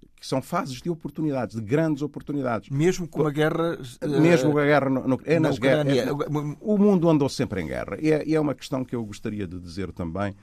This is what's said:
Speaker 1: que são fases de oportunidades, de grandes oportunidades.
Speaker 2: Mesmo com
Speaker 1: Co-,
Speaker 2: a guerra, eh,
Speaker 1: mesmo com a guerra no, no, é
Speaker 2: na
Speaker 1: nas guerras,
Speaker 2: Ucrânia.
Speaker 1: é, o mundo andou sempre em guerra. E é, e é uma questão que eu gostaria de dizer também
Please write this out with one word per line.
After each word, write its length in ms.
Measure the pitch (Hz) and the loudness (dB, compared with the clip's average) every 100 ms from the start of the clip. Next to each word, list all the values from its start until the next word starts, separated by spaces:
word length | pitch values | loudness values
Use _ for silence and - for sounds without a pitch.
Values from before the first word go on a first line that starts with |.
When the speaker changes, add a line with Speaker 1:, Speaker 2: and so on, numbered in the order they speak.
| _ _ | _ _
Speaker 1:
que 100 | - | -6
são 160 | 135 | -6
fases 400 | - 175 156 127 | -4 -6 -6 -8
de 80 | 170 | -8
oportunidades, 640 | 165 143 - 151 131 110 | -6 -8 -4 -2 -2 -4
de 80 | 110 | -6
grandes 400 | 107 143 160 143 | -2 0 2 0
oportunidades. 680 | 143 - - 147 127 110 - | -4 -8 -8 -4 -2 -4 -4
Speaker 2:
Mesmo 360 | 139 165 180 165 | 0 2 2 -4
com 140 | - | -2
Speaker 1:
Co-, 80 | 151 | 0
Speaker 2:
a 20 | |
guerra, 480 | 143 156 165 170 165 127 - | 2 0 0 -2 -4 -10 -10
eh, 200 | - 143 | -2 4
Speaker 1:
mesmo 320 | 156 170 156 | 6 6 4
com 60 | 147 | 2
a 60 | |
guerra 260 | 143 147 135 | 4 4 4
no, 160 | 131 - | 0 0
no, 140 | 127 | -2
é 140 | - 165 | 2 2
Speaker 2:
na 100 | 156 | 2
Speaker 1:
nas 100 | 143 | 2
guerras, 520 | 131 151 143 135 127 | 2 2 4 2 0
Speaker 2:
Ucrânia. 0 | |
Speaker 1:
é, 460 | 143 147 147 147 - | -2 -2 -4 -4 -6
o 160 | - 208 | 0 4
mundo 320 | 208 190 165 | 6 6 6
andou 200 | 156 135 | 4 2
sempre 340 | - 120 95 | -2 -4 -4
em 60 | 78 | -4
guerra. 280 | 64 58 92 | -6 -6 -4
E 100 | 156 | 0
é, 160 | 151 - | 0 2
e 80 | |
é 60 | 156 | 0
uma 140 | 147 | 0
questão 300 | 131 - 135 | -4 -6 -6
que 120 | 127 123 | -4 -6
eu 80 | 110 | -8
gostaria 400 | 101 113 104 95 | -8 -8 -6 -8
de 120 | 92 | -10
dizer 320 | 87 82 92 | -12 -8 -8
também 420 | - 85 85 101 95 | -6 -6 -4 -6 -6